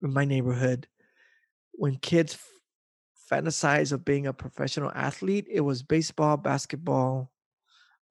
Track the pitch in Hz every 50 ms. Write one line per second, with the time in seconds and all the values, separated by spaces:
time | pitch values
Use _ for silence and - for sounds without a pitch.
0 | - 139 135 139 143 139 135 135 120 127 123 123 131 127 127 123 - _ _ _
1 | _ _ _ _ _ _ _ _ _ _ _ _ _ _ - - 175 143 135 135
2 | - - 170 170 165 156 - - - - - _ _ _ _ _ _ _ _ _
3 | _ _ _ _ - - - 143 147 160 156 - - 143 143 147 151 139 143 127
4 | - - 143 139 143 135 131 - - 131 - - 139 131 - 156 143 - - 135
5 | 135 139 135 - 190 190 196 202 202 - 220 185 147 143 135 123 135 - 151 160
6 | 156 - - - 156 151 151 143 143 135 135 139 - - - 139 170 160 135 135
7 | 127 131 131 135 127 - _ _ _ _ _ _ _ _ _ _ _ _ _ _
8 | _ -